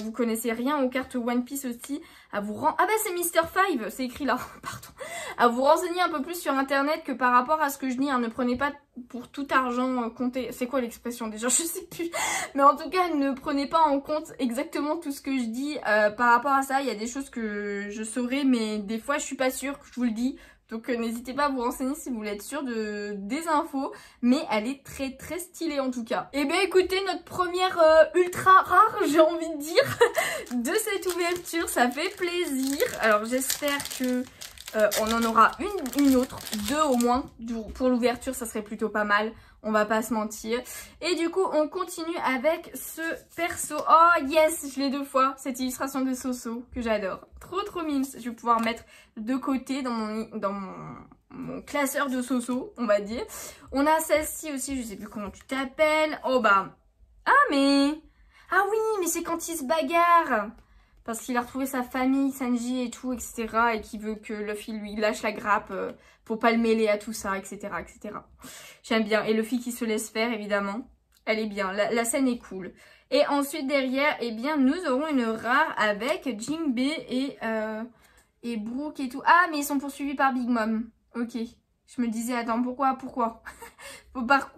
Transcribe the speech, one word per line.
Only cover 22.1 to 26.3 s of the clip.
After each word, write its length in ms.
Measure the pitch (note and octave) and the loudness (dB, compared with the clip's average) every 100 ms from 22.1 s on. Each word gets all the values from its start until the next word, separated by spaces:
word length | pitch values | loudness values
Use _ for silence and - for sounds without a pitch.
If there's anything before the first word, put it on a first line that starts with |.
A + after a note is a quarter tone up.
vous 60 | A3+ | -6
voulez 160 | G#3 | -6
être 100 | G#3 | -6
sûr 200 | - C#4 | -6 -6
de, 520 | C4 A3 G#3+ G#3 G#3 G3+ | -4 -4 -4 -6 -6 -8
des 320 | G3+ C#4+ E4 | -6 -4 0
infos. 440 | D4 E4 C4+ C4+ - - - | 0 0 -4 -6 -8 -18 0
Mais 240 | A#3+ C#4+ - | 2 2 2
elle 160 | G#3+ A3 | -2 -2
est 180 | C#4 | -6
très, 320 | - - C4+ C4 | -10 -8 -8 -8
très 220 | - E4+ | -10 -8
stylée 420 | - - D#4+ C#4+ | -10 -6 -2 0
en 100 | C4 | -2
tout 140 | B3 | -4
cas. 240 | A3+ F#3+ - | -4 -4 -2